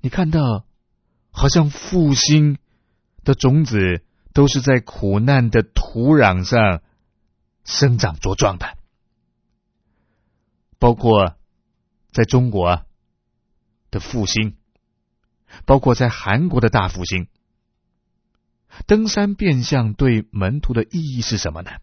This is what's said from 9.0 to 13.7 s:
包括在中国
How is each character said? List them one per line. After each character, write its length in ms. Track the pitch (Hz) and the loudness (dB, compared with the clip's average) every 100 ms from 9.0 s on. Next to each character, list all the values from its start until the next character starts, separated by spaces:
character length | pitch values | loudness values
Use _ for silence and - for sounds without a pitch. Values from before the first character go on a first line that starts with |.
| _ _ _ _ _ _ _ _ _ _ _ _ _ _ _ _ _ _ | _ _ _ _ _ _ _ _ _ _ _ _ _ _ _ _ _ _
包 160 | 120 | 0
括 420 | 117 120 107 90 - _ _ _ _ _ _ _ | 2 2 4 2 -4 _ _ _ _ _ _ _
在 120 | - | -2
中 280 | 113 127 127 | 2 2 0
国 340 | 101 87 87 - _ _ _ _ _ _ _ _ | -2 -2 -2 -6 _ _ _ _ _ _ _ _